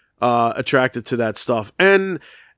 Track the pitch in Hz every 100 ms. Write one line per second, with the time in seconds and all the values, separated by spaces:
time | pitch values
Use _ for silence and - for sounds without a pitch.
0 | _ _ 120 120 117 - - 135 127 123
1 | - 120 113 104 - 113 107 - 190 196
2 | 190 165 - - _